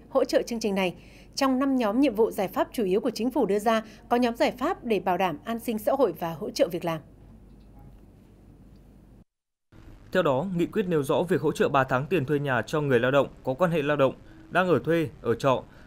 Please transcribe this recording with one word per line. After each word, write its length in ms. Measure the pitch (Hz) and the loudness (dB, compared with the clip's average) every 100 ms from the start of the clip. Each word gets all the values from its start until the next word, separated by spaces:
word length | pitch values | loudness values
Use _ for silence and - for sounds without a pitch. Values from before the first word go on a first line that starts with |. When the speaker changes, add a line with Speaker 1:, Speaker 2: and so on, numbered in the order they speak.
| - | -2
Speaker 1:
hỗ 140 | 269 | 0
trợ 180 | 262 302 | 2 2
chương 180 | - 226 | 0 -4
trình 160 | 220 190 | -2 0
này. 200 | 180 - - - - - | 0 -4 -16 -20 -12 -2
Trong 240 | 269 254 | 0 2
năm 160 | 277 254 | 2 0
nhóm 240 | 214 233 | 0 2
nhiệm 160 | 277 208 | 2 4
vụ 160 | 202 | 0
giải 160 | 190 185 | 2 -4
pháp 200 | 277 330 | -2 -4
chủ 120 | - | -2
yếu 180 | 190 202 | 0 0
của 80 | 233 | 0
chính 220 | 226 240 | -2 -2
phủ 140 | 294 202 | 0 0
đưa 140 | 208 | 0
ra, 220 | 220 220 220 - - | 2 0 -2 -12 -2
có 80 | 240 | 0
nhóm 180 | 240 240 | 0 0
giải 160 | 269 | 0
pháp 320 | - 294 392 | 0 -4 -4
để 160 | 240 214 | -2 -2
bảo 180 | 196 175 | 0 0
đảm 200 | 190 147 | 0 -2
an 160 | - 233 | -8 -8
sinh 200 | 247 214 | -6 -4
xã 120 | - | 0
hội 220 | 262 226 165 | 2 2 0
và 140 | 170 | -6
hỗ 160 | 151 - | -6 -6
trợ 180 | - - | -2 0
việc 140 | 165 170 | 0 -4
làm. 160 | 160 - - - - - - - - - - - - - - - - - - - - - - - _ _ _ _ - - - - | -6 -10 -20 -20 -20 -20 -20 -20 -20 -20 -20 -20 -20 -20 -20 -20 -20 -20 -20 -20 -20 -20 -20 -20 _ _ _ _ -20 -20 -20 -6
Speaker 2:
Theo 120 | 185 | 0
đó, 220 | 165 131 196 170 | 2 0 -2 -2
nghị 80 | 160 | -2
quyết 220 | - 180 | -2 -2
nêu 160 | 160 | 0
rõ 200 | 135 139 170 | 0 0 0
việc 120 | 160 | 0
hỗ 100 | 143 | 0
trợ 180 | 147 151 | 0 0
ba 140 | 139 | 2
tháng 220 | 131 127 151 | 0 0 0
tiền 200 | 175 135 | -2 0
thuê 140 | 147 | -2
nhà 220 | 143 120 | 0 -2
cho 200 | 107 156 | -2 -2
người 180 | 143 120 | 2 2
lao 120 | 127 | 4
động 160 | 139 120 - | 2 2 -2
có 100 | - | -6
quan 180 | 135 180 | 0 0
hệ 100 | 165 | 0
lao 160 | 139 147 | 0 2
động, 160 | 131 - - - - | 2 0 -14 -20 -4
đang 180 | 170 185 | 0 2
ở 120 | 135 | 2
thuê, 260 | 151 165 143 - | 2 0 0 -4
ở 140 | 117 113 | -4 0
trọ, 280 | 139 123 - - | 2 0 -2 -20